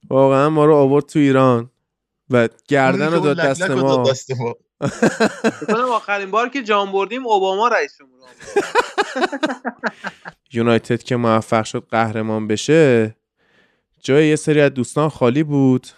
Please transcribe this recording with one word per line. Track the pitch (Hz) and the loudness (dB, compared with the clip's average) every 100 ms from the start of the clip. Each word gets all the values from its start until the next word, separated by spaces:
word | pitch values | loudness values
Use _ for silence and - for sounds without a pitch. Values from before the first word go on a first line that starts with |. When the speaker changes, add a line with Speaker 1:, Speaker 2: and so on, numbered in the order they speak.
| - | -2
Speaker 1:
واقعاً | 131 135 135 147 | 2 4 4 2
ما | 156 151 | 2 4
رو | 151 | 4
آورد | 139 143 - | 4 2 0
تو | 160 | 0
ایران | 143 131 131 120 120 _ _ _ _ _ _ | 2 4 4 2 -4 _ _ _ _ _ _
و | 123 113 _ - | 0 0 _ -2
گردن | 139 131 131 | 2 2 2
Speaker 2:
اونی | 151 165 | 0 0
Speaker 1:
رو | |
Speaker 2:
که | 147 | 0
اون | |
Speaker 1:
داد | 139 | 0
Speaker 2:
لک | 139 | 0
Speaker 1:
دست | 135 | 0
Speaker 2:
لک | 190 | -2
رو | 131 | 0
Speaker 1:
ما. | 135 131 | 2 2
Speaker 2:
داد | 123 | 0
دست | 131 - | -2 -6
ما. | 127 120 120 _ _ 139 - 220 - 220 - 226 - | -6 -6 -8 _ _ -8 0 -2 0 -2 -2 -6 -4
Speaker 3:
فکر | 151 | -4
کنم | 220 254 | -2 -2
آخرین | 220 - 202 196 | -4 -2 -6 -2
بار | 208 247 | -2 -2
که | 277 | -6
جام | 214 208 196 | -2 -2 0
بردیم، | 196 190 247 247 | -4 -4 -6 -2
اوباما | 208 190 190 233 | 0 0 0 0
رئیس | 208 147 _ | 0 -4 _
جمهور | 139 _ | _ _
آمریکا. | - - - 508 - 453 - - - 262 - 269 302 254 240 | -20 -20 -6 -4 -2 -4 -2 -6 -6 -4 -6 -4 -6 -6 -12
Speaker 1:
<laughs> | - 220 - 196 - - _ _ | -8 -10 -10 -16 -16 -20 _ _
یونایتد | 117 117 113 - 120 | -2 0 0 0 -6
که | - 123 | -4 -2
موفق | 117 110 - 113 107 | 0 0 0 -2 -2
شد | 123 _ | -10 _
قهرمان | 113 113 110 110 110 107 | -2 -2 -4 -6 -6 -4
بشه، | 107 - 160 147 117 110 - _ _ _ _ _ _ _ _ | -4 0 2 4 2 0 -6 _ _ _ _ _ _ _ _
جای | - 139 156 | 0 2 2
یه | 151 | 0
سری | - 151 | 0 2
از | 143 | 2
دوستان | 135 120 - 147 | 0 -4 -2 -4
خالی | - 123 135 | 0 0 0
بود | 156 143 135 127 - | 0 2 2 0 -4